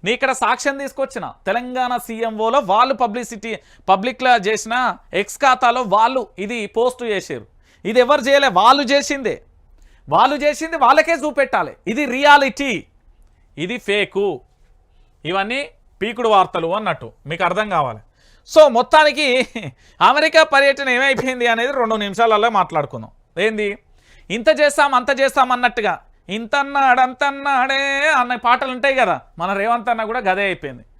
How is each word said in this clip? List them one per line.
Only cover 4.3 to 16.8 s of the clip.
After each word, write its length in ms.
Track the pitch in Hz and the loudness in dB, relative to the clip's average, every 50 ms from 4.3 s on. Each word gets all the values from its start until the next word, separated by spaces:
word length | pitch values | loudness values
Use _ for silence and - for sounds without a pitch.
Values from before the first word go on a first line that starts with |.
| 247 | 2
చేసిన 600 | 233 185 196 220 208 - 220 226 247 254 233 - - _ _ - | 2 2 -2 -4 -4 -4 -4 -4 -2 -2 -2 -4 -6 _ _ -4
ఎక్స్ 240 | 180 202 - - - | -4 -4 -4 -6 0
ఖాతాలో 440 | - 269 254 254 269 240 240 254 254 | 2 2 2 4 2 0 0 0 -2
వాళ్ళు 440 | 208 180 208 220 240 262 262 220 - _ - | 0 2 2 2 2 0 -2 -6 -8 _ -12
ఇది 280 | 190 208 240 240 208 | -10 -8 -8 -8 -8
పోస్ట్ 360 | 202 _ 226 233 254 254 - 247 | -6 _ -2 -2 -2 -2 -4 -6
చేశారు. 440 | 233 208 190 180 - 160 120 107 _ _ _ _ _ _ _ _ | -4 -4 -4 -4 -8 -12 -12 -12 _ _ _ _ _ _ _ _
ఇది 160 | 185 220 254 | -2 2 2
ఎవరు 200 | 247 233 294 294 | 4 4 4 2
చేయలే, 280 | 240 254 277 285 277 262 | 2 2 2 4 2 2
వాళ్ళు 340 | 196 175 202 233 262 285 285 | 2 4 6 6 6 4 2
చేసిందే. 600 | 220 277 285 277 - 294 277 262 208 139 - - _ _ _ _ _ _ _ - _ _ _ _ - | 0 0 0 0 -2 -6 -4 -4 -6 -6 -8 -12 _ _ _ _ _ _ _ -20 _ _ _ _ 0
వాళ్ళు 280 | 139 175 226 269 294 | 2 4 4 4 2
చేసింది 400 | 285 285 294 294 - 320 320 330 | 0 -2 -2 -2 -2 -6 -8 -4
వాళ్ళకే 360 | 320 277 233 269 302 302 320 339 | 0 2 4 4 4 4 2 0
చూపెట్టాలి. 640 | 302 247 302 262 285 269 254 - 208 175 - - _ _ | -2 -2 -6 -2 -2 -4 -2 -2 -4 -4 -4 -8 _ _
ఇది 180 | - 226 233 294 | -8 -4 -4 -4
రియాలిటీ, 800 | 247 240 262 285 285 285 285 277 269 - - 277 277 226 160 - _ _ _ _ _ _ _ - _ _ _ _ _ _ - | -4 -4 0 6 6 6 6 6 2 -2 -4 -4 -4 -4 -6 -8 _ _ _ _ _ _ _ -20 _ _ _ _ _ _ -10
ఇది 200 | 151 180 240 240 | -8 -8 -8 -8
ఫేకు. 600 | - - 202 208 202 - - 190 202 202 165 131 _ _ _ _ _ _ _ _ _ _ _ _ _ _ _ _ _ | -4 -4 -2 -2 -2 -2 -2 -2 -2 -2 -4 -6 _ _ _ _ _ _ _ _ _ _ _ _ _ _ _ _ _
ఇవన్నీ 440 | 151 180 196 196 208 240 269 285 - _ _ _ _ _ _ 190 | -6 -4 -4 -4 -4 -4 -8 -8 -10 _ _ _ _ _ _ -6
పీకుడు 260 | 220 233 214 240 226 | -6 -6 -2 0 4
వార్తలు 460 | 214 196 185 - - 180 165 165 175 | 4 4 4 2 0 -6 -4 -4 -4
అన్నట్టు 360 | 208 | -4